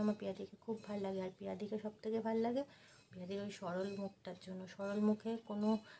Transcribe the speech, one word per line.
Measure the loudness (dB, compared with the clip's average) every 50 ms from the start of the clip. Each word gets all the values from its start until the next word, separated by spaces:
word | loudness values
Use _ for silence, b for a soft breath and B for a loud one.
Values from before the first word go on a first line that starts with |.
| 4
আমার | 4 4 2
পিয়াদিকে | 0 -4 -2 -4 -6 -10 -10 -12 -6
খুব | -6 -6 -4 -4
ভাল | -4 -2 0 0
লাগে। | 0 0 0 -2
আর | -2 -4 -6
পিয়াদিকে | -6 -6 -4 -4 -4 -2 -2 -2 -2
সব | -4 -6 -4 -4
থেকে | 0 0 2 2
ভাল | 2 4 4 4
লাগে | 4 4 2 0 B B B B B B B B B
পিয়াদির | -12 -10 -6 -4 -2 -2 -2
ওই | -2 -4 -4
সরল | -4 -2 0 0 0 0 -2 -2 -4
মুখটার | -4 -6 -8 -10 -10 -10 -8 -8
জন্য, | -8 -8 -6 -8 -8 -6
সরল | -4 -2 0 2 4 6 6
মুখে | 6 4 2 -2 -2 -2 -2 -4
কোনো | -2 2 4 4 4 4 B B B B